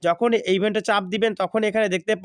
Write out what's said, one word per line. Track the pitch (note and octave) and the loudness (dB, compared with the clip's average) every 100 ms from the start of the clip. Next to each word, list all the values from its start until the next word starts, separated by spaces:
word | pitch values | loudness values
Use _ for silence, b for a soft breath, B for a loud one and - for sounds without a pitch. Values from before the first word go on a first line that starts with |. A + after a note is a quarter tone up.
| E3+ | -2
যখনই | E3+ A#3 A3+ - | 0 2 0 2
এই | F#3+ | 0
ইভেন্টে | G#3+ G#3 - | 2 0 0
চাপ | G#3 F3+ | 0 0
দিবেন, | G#3 A3+ G3+ | -2 0 0
তখনই | F#3 A3 G#3+ | -2 0 0
এখানে | A3 G#3 F3 | 0 0 0
দেখতে | G#3 G#3 | -2 0